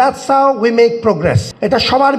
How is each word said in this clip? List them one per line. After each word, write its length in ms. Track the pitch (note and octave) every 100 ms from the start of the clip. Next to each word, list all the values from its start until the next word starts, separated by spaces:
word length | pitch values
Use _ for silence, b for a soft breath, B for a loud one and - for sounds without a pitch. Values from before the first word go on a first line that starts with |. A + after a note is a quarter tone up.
that's 240 | C4 C4+ -
how 140 | C4+ C#4 B3+
we 80 | A3+ A#3
make 140 | A#3 A#3 A3
progress। 340 | F3 D#3 B2 - - G#3
এটা 120 | B3 -
সবার 260 | C4 C#4